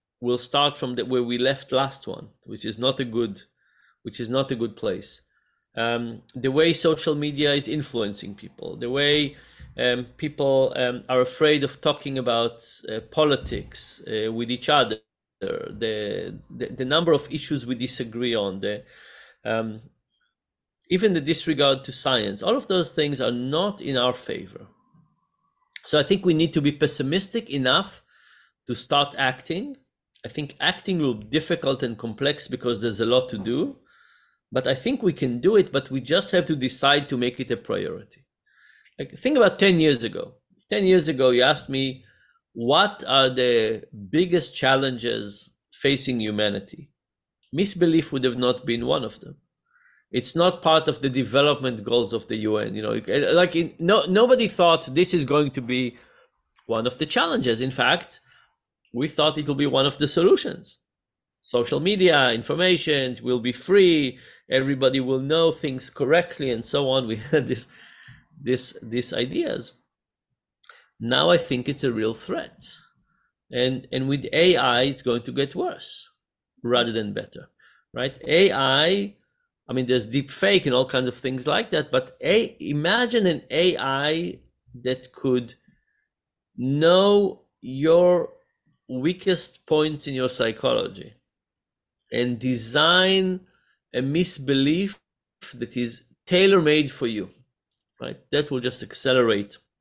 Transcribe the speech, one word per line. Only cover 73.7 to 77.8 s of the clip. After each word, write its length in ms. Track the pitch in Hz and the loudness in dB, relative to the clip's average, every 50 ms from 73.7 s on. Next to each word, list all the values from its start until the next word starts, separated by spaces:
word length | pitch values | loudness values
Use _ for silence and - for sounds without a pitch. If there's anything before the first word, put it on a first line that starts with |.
| 131 139 - - | -2 -4 -8 -6
and 160 | 127 131 131 | -6 -4 -2
with 180 | 135 143 139 - - | 0 -2 -2 -2 -2
A 240 | - 156 175 139 127 | 2 4 4 4 4
I, 280 | 120 131 127 120 120 131 | 4 4 2 2 2 2
it's 180 | 139 135 - | 0 -2 -4
going 220 | - 123 117 120 - | -2 -2 -2 -2 -4
to 80 | 127 120 | -6 -4
get 220 | 135 139 135 - | -4 -4 -4 -4
worse 540 | 180 359 349 - - - - - - - - _ _ _ _ _ _ _ _ _ _ - | -6 -6 -6 -6 -10 -12 -14 -14 -16 -16 -20 _ _ _ _ _ _ _ _ _ _ -4
rather 300 | 117 123 120 120 117 110 | 0 0 0 0 0 -2
than 200 | 113 107 101 101 | -4 -4 -4 -6
better, 360 | 104 104 - - 107 - _ _ _ _ _ _ _ | -8 -10 -10 -14 -20 -20 _ _ _ _ _ _ _